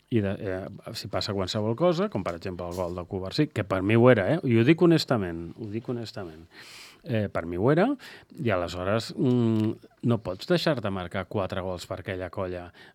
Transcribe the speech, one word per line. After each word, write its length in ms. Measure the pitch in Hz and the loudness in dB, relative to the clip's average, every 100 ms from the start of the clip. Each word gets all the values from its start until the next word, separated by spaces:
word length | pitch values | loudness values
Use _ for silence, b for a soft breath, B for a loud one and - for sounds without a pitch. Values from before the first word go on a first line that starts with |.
| - | -2
i 100 | 113 | 0
de, 140 | 98 - | 0 -4
eh, 560 | 101 92 98 - 90 | -6 -6 -8 -14 -14
si 140 | - 104 | -12 -6
passa 240 | - - | -4 -4
qualsevol 440 | 98 90 110 107 117 | -4 -2 -2 -2 2
cosa, 320 | 180 165 208 | 2 2 -2
com 160 | 104 87 | -4 -4
per 100 | 85 | -6
exemple 320 | 98 90 87 | -8 -8 -6
el 80 | 90 | -4
gol 180 | 87 | -4
de 120 | 90 87 | -6 -6
Kovacic, 460 | 98 92 - 151 | -6 -4 -2 -2
que 100 | 113 | -2
per 180 | 95 95 | -2 0
mi 140 | 98 113 | 4 8
ho 140 | 123 | 8
era, 220 | 110 95 | 8 4
eh? 60 | 160 | 0
I 160 | 135 113 | 4 4
ho 60 | 123 | 6
dic 160 | 165 | 6
honestament, 720 | 175 160 - 117 87 82 85 - | 6 6 2 0 -2 -6 -10 -10
ho 40 | 110 | -8
dic 160 | 110 131 | -8 -6
honestament. 560 | 120 110 107 87 80 82 b b b b b - | -8 -8 -10 -12 -14 -20 b b b b b -2
Eh, 220 | 110 98 | -2 0
per 160 | 90 82 | -2 -4
mi 100 | 87 | 0
ho 140 | 120 | 4
era, 140 | 160 247 294 b b b - | 4 2 0 b b b -4
i 60 | 117 | 0
aleshores, 640 | 92 82 90 92 110 - 123 | 0 0 -2 0 0 -2 0
mm, 560 | 131 123 113 110 107 - - _ 117 | 2 4 4 2 0 -2 -12 _ 0
no 80 | 113 | 0
pots 300 | 90 95 - | -2 -6 0
deixar-te 400 | 170 170 127 101 | 0 0 -2 -2
marcar 380 | 98 87 98 92 | -4 -6 -6 -4
quatre 340 | 107 92 95 | -4 -4 -4
gols 240 | 92 90 - | -6 -6 -8
per 140 | 92 | -10
aquella 320 | 101 92 90 | -8 -6 -6
colla 400 | 104 92 87 87 - b | -6 -6 -6 -12 -18 b